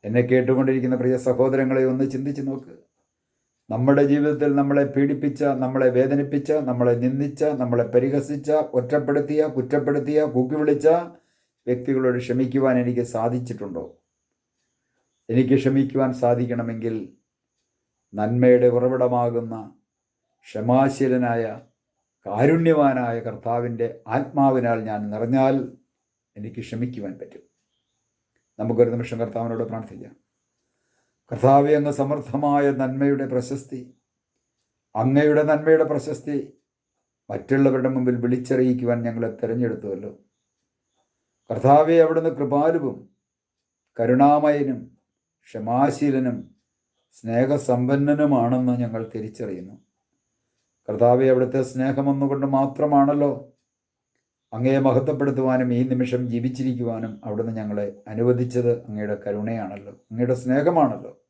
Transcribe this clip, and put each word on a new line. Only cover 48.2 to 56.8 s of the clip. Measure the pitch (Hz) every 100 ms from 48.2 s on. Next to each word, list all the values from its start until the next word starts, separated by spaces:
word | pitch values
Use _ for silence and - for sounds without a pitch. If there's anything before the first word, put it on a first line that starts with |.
| 147 131 117 127 127 123
ഞങ്ങൾ | 117 113 113
തിരിച്ചറിയുന്നു. | 113 107 - 107 92 92 107 _ _ _ _ _ _ _ _ _ _ -
കർത്താവേ, | 107 120 123 131
അവിടുത്തെ | 127 123 135 131
സ്നേഹം | 131 135 135 139
ഒന്നുകൊണ്ട് | 139 139 139 139 135
മാത്രമാണല്ലോ | 135 - 147 143 139 147 143 123 - _ _ _ _ _ _ _ _ _ _ 113
അങ്ങയെ | 127 135 135
മഹത്വപ്പെടുത്തുവാനും | 120 - 135 139 131 127 127 123 120
ഈ | 127
നിമിഷം | 127 123 123 120
ജീവിച്ചിരിക്കുവാനും | 117 127 123 131 123